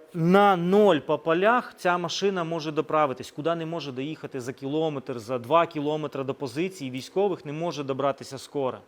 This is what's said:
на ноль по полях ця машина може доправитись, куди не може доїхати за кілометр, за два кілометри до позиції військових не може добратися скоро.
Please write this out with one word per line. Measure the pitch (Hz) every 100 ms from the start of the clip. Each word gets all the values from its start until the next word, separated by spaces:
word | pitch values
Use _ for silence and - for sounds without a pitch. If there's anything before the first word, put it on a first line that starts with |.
| -
на | 175 165 190 202 185
ноль | 175 196 208 156
по | - 147
полях | 165 165 202 247 233 -
ця | 185 175
машина | 170 - 196 190
може | 165 165 151
доправитись, | 151 139 151 151 127 127
куди | - 147
не | 170 160
може | 165 143
доїхати | 127 143 156 135 135
за | 120
кілометр, | 123 135 151 160 139 127 120
за | 107 127
два | 113 160 165
кілометри | 151 147 156 147 139
до | 131
позиції | 135 139 120 185 190 135
військових | 127 123 185 202 170 147
не |
може | 151 170 147
добратися | 135 135 139 135 120 135
скоро. | - 147 131 110